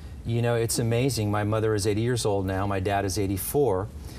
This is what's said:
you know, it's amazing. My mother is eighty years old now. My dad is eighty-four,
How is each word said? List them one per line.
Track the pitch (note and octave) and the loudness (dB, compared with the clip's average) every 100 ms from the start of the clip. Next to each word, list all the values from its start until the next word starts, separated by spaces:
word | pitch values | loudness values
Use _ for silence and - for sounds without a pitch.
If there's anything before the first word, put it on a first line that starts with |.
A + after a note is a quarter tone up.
| - - - | -14 -10 -4
you | A#2 | 0
know, | A#2+ A#2 | 2 2
it's | A#2 - | 0 0
amazing. | A#2 A#2 C3+ A2+ G#2 | 0 2 2 0 0
My | G#2 | 0
mother | G2+ A2 A2 | 0 2 2
is | G#2+ G#2+ | 2 2
eighty | G#2 | 0
years | A#2 B2 A2 | 0 0 2
old | G2+ F#2+ | 0 0
now. | F#2+ G2+ | 0 0
My | G2 | 0
dad | F#2+ G2 G2 | 0 0 0
is | F#2 | 0
eighty-four, | G2 G2 - C#3+ C3+ F#2 - - - | -2 -2 -2 2 2 2 -2 -8 -12